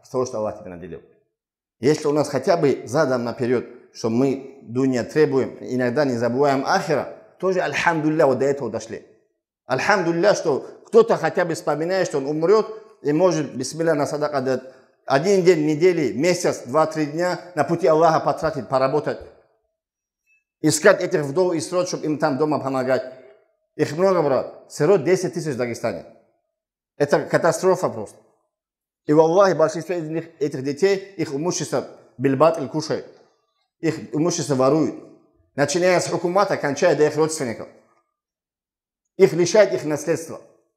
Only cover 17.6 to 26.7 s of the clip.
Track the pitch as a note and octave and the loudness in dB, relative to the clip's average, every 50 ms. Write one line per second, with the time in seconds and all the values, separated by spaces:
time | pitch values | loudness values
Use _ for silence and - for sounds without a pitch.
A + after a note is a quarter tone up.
17.6 | C#3 C#3 E3+ E3 F#3+ E3+ D#3 D#3 E3+ D#3+ D#3+ D3 - - - - - D#3 - C#3 | -2 0 0 0 2 4 4 6 4 4 4 2 0 0 -2 -2 -2 -4 -4 -4
18.6 | A2 - C3+ C3 C3 C3+ D3 D3+ C#3+ D3 A#2 - - - - _ _ _ _ _ | -6 -2 0 0 0 0 0 -2 -2 -4 -6 -8 -10 -16 -20 _ _ _ _ _
19.6 | _ _ _ _ _ _ _ _ _ _ _ _ _ _ _ _ _ _ _ _ | _ _ _ _ _ _ _ _ _ _ _ _ _ _ _ _ _ _ _ _
20.6 | - D3+ D3 - - G#3 F#3+ - F#3 F3 F#3 D#3+ D3 C#3 C3+ F3 F#3 F3+ F3+ D#3 | 0 0 0 4 6 6 6 6 2 0 -2 -2 -2 -2 0 0 0 0 0 -2
21.6 | - - F3 F3+ F3 F3+ - C#3+ - D#3 D3+ C3 D#3+ D#3 C3+ B2+ D#3 D3+ D3 C3 | -4 -4 -2 -2 -2 -2 -4 -6 -4 -4 -2 0 0 0 0 0 0 0 0 -2
22.6 | - C3+ C3+ C3 B2 B2 C3 - - - - - - - - _ _ _ _ _ | -4 -4 -4 -2 0 0 0 -2 -2 -6 -12 -20 -20 -20 -20 _ _ _ _ _
23.6 | _ _ _ - D3+ - C#3+ D#3+ F#3 G3 F#3 F3 D#3 C#3+ C3 A2+ - - - - | _ _ _ -2 -2 -2 0 0 2 2 2 2 2 2 0 0 -2 -4 -10 -18
24.6 | - - - - D3 D#3+ - D#3+ C3 E3 F#3 F3+ F3+ E3+ - F3 D3+ D#3 B2+ A2 | -20 -16 -4 0 2 4 4 4 4 2 2 2 0 -2 -6 -6 -6 -6 -4 -4
25.6 | B2 A#2 A2+ - - A2+ F#2+ D#2 - - - - _ _ _ _ _ _ _ _ | -4 -6 -6 -4 -6 -6 -6 -6 -10 -16 -20 -20 _ _ _ _ _ _ _ _
26.6 | _ _ | _ _